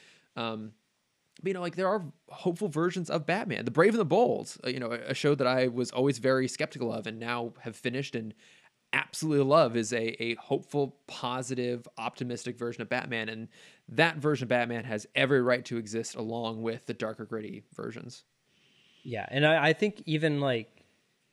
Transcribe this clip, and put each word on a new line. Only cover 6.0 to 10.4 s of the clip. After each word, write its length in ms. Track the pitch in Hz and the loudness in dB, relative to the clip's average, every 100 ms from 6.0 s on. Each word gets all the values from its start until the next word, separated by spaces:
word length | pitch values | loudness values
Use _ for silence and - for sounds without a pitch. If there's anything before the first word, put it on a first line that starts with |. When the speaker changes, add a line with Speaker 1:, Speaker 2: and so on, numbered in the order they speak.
| 135 120 | 2 4
Speaker 1:
very 280 | 127 131 131 | 2 2 2
skeptical 440 | - 147 - 120 | -2 -6 -4 -4
of 140 | 110 110 | -4 -6
and 120 | 113 | -6
now 340 | 117 120 117 - | -4 -2 -4 -8
have 140 | 120 107 | -12 -6
finished 400 | 123 127 139 117 | -4 -4 -4 -6
and 180 | 110 - - _ _ _ _ | -6 -12 -20 _ _ _ _
absolutely 520 | - - - 156 143 135 | -2 -2 -4 2 4 6
love 320 | 156 135 117 | 6 6 2
is 160 | 110 | 0
a, 280 | 117 113 - | -2 -2 -2
a 140 | 117 | -4
hopeful, 600 | 113 | -6